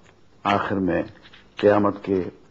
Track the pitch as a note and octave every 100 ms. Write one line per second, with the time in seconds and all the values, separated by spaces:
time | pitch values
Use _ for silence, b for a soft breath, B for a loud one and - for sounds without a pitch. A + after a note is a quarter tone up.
0 | - - - - G2 G2+ - G2 F#2 F2
1 | - - - - - - G#2 G#2 G2+ F#2
2 | - F#2+ E2+ - -